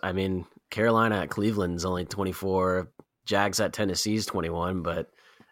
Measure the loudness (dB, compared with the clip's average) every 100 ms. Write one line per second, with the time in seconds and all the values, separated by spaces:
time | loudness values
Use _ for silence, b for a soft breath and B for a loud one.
0 | -2 0 0 0 -6 -18 -10 0 4 4
1 | 4 2 -2 0 0 2 0 0 -2 -2
2 | -4 -4 -4 -2 0 2 2 0 -2 _
3 | -20 _ -2 0 2 0 -2 0 -2 0
4 | 0 0 -2 -2 -2 -2 -2 -2 -2 -4
5 | -6 b b b b